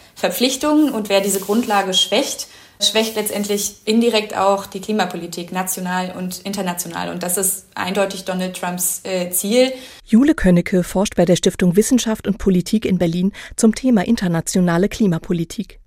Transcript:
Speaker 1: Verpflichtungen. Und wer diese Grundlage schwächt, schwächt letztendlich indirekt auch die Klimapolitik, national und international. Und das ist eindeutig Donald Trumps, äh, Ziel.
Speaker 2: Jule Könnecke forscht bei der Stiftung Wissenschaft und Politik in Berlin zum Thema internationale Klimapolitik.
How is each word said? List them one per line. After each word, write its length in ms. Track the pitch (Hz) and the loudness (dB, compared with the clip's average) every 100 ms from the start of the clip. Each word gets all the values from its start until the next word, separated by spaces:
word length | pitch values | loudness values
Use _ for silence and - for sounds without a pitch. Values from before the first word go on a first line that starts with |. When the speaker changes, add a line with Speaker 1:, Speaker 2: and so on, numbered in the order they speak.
| - - | -20 -4
Speaker 1:
Verpflichtungen. 720 | 185 - 254 262 302 302 285 | -4 0 0 0 2 4 4
Und 200 | 226 202 | 0 0
wer 120 | 196 | 0
diese 200 | 196 190 | 2 -2
Grundlage 520 | 190 220 220 202 190 | 0 0 2 0 2
schwächt, 540 | 185 - 214 311 - - - - - | 0 2 0 0 -6 -12 -16 -20 -2
schwächt 340 | - 220 220 214 | 0 2 0 -2
letztendlich 600 | 208 208 208 202 - - - | -4 -4 -2 -2 -4 -8 0
indirekt 500 | 226 233 214 208 - | 2 4 2 -2 0
auch 300 | 196 196 - | 2 0 -2
die 160 | 190 | -12
Klimapolitik, 680 | 202 214 180 175 165 180 170 | -4 -2 -2 -4 -10 -10 -8
national 600 | 185 185 - 180 185 185 - | -6 -6 -6 -4 -4 -6 -8
und 220 | 185 - | -10 -8
international. 720 | 196 202 185 175 175 175 175 | -8 -6 -6 -6 -8 -8 -8
Und 100 | 175 | -6
das 140 | 180 202 | -4 -2
ist 300 | 190 - - 202 | -2 -4 -10 -8
eindeutig 500 | 185 202 190 196 - | -4 -2 -2 -4 -6
Donald 320 | 185 185 185 | -4 -4 -6
Trumps, 420 | 180 180 - - | -6 -4 -4 -6
äh, 260 | 190 185 180 | -6 -4 -2
Ziel. 420 | - 202 247 262 262 - - | -4 0 2 2 0 -14 -20
Speaker 2:
Jule 320 | - 220 285 302 | 2 4 6 4
Könnecke 480 | 190 175 - 180 | 4 4 4 0
forscht 320 | 170 185 202 - | 0 -2 -2 2
bei 80 | |
der 140 | 175 175 | 4 4
Stiftung 400 | 196 - 180 175 | 2 2 2 4
Wissenschaft 500 | - 247 220 220 - | 4 2 0 -4 -2
und 120 | 190 | -2
Politik 440 | 202 180 - 220 | 2 2 2 -2
in 140 | - 180 | 0 0
Berlin 340 | 170 175 190 - - - | 0 0 -2 -4 -16 2
zum 180 | 226 | 2
Thema 320 | 214 262 233 - | 4 2 2 2
internationale 840 | 233 180 165 - 190 175 170 208 | 0 0 -2 0 0 2 2 0
Klimapolitik. 880 | - 208 160 - 170 160 - 190 - | 2 0 0 -2 -4 -4 -8 -12 -14